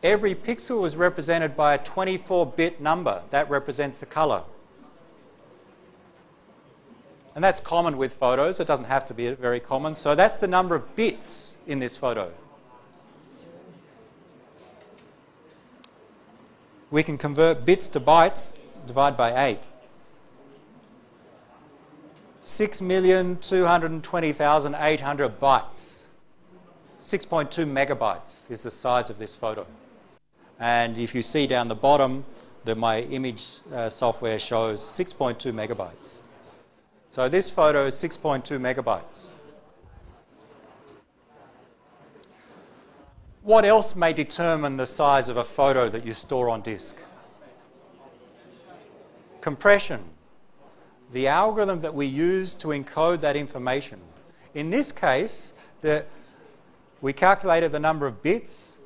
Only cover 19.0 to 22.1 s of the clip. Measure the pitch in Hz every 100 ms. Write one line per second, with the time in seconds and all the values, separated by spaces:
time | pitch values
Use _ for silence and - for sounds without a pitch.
19 | 143 127 117 123 135 104 - - - -
20 | - - - - - - - - - -
21 | - _ - - - - - - - -
22 | -